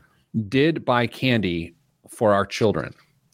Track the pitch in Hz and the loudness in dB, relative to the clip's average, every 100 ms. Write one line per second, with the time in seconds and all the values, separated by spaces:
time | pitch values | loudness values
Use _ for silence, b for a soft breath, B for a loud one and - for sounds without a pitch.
0 | b b _ 113 101 135 156 151 131 120 | b b _ -6 -2 0 0 0 0 0
1 | 117 - 131 120 92 85 85 - _ _ | 0 -2 0 0 0 -4 -6 -14 _ _
2 | - - 110 101 98 - 110 92 64 - | -20 0 2 2 0 0 0 0 -6 -12
3 | _ _ _ | _ _ _